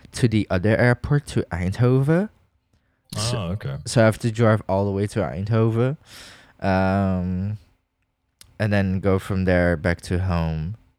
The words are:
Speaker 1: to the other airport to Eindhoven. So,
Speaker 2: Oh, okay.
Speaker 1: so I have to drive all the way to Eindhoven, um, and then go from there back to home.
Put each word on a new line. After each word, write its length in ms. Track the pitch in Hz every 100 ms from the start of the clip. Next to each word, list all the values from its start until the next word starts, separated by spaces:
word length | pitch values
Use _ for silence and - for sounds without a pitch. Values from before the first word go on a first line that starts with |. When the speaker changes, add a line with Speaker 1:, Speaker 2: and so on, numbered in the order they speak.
| -
Speaker 1:
to 140 | - 120
the 180 | 107 98
other 260 | 92 104 110
airport 500 | 123 123 - 143 -
to 160 | - -
Eindhoven. 800 | 82 90 98 123 131 139 165 214 _ _ _ _ _ _ _ - -
So, 220 | 110 120
Speaker 2:
Oh, 80 | 87
okay. 260 | 101 - 69 -
Speaker 1:
so 160 | -
I 40 | 110
have 140 | 107
to 120 | 120
drive 320 | 107 117 107 -
all 180 | 95 101
the 60 |
way 160 | 98 104
to 120 | -
Eindhoven, 800 | 82 67 98 113 113 113 127 151 - - - - - -
um, 960 | 95 95 95 98 98 92 90 92 98 107 _ _ _ _ _ _ _ _ - -
and 120 | 107
then 260 | 101 98 92
go 200 | 98 95
from 260 | - 98 92
there 300 | 90 87 85
back 240 | 85 87
to 180 | - 90
home. 560 | 92 85 82 78 78 110 _